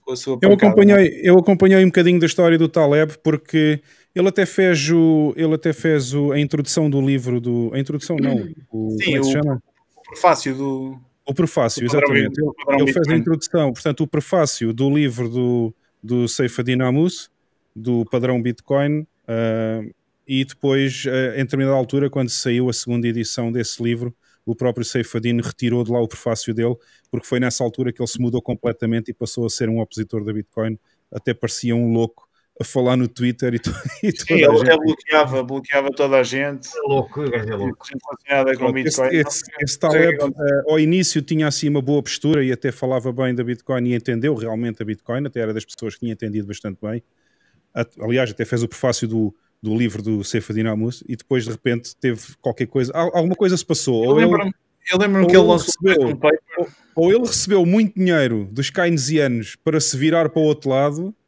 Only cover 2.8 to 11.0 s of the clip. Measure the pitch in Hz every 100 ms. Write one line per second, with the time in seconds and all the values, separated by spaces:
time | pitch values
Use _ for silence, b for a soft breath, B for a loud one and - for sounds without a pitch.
2.8 | 151 147 156 151 - 151 - 160 151 151
3.8 | b b b - 185 185 185 - 190 165
4.8 | 143 170 160 156 151 - 160 156 165 151
5.8 | 165 151 127 143 143 143 147 151 139 -
6.8 | 156 139 135 135 123 123 120 120 117 127
7.8 | 139 147 - 160 262 226 185 160 - 113
8.8 | 110 110 185 135 135 135 147 127 _ _
9.8 | _ _ - - 180 156 135 131 139 135
10.8 | 131 131